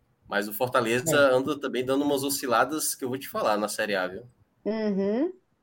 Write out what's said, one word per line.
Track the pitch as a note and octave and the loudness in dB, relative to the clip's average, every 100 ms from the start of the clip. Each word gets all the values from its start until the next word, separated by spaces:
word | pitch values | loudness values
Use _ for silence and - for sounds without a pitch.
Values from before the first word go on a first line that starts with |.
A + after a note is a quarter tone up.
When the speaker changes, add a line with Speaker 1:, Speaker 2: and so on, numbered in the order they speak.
| _ _ - | _ _ -4
Speaker 1:
Mas | G2+ G#2 | -4 -2
o | |
Fortaleza | G#2+ B2 C3 A2+ A#2+ D#3+ D3 | -4 0 0 2 0 2 4
Speaker 2:
É. | C#3 | 6
Speaker 1:
anda | B2+ C#3 C#3+ | 4 2 -2
também | C3 A#2 | -4 -4
dando | B2+ C3+ | 0 0
umas | C#3+ C#3 | 2 0
osciladas | C#3 C#3 C3 A2+ C3+ D3+ - | 0 -4 0 2 2 0 -4
que | - | -4
eu | B2+ | -6
vou | B2+ | -6
te | - | -6
falar | - B2 G#2 | -2 0 2
na | G#2 | 0
Série | - G#2+ G2 | -2 -2 0
A, | F2+ | -2
viu? | G2 B2 _ _ _ | -6 -16 _ _ _
Speaker 3:
Uhum. | G3+ A3 G#3+ G3 G3 A3+ F4 - _ _ | -6 -2 0 0 0 0 -2 -6 _ _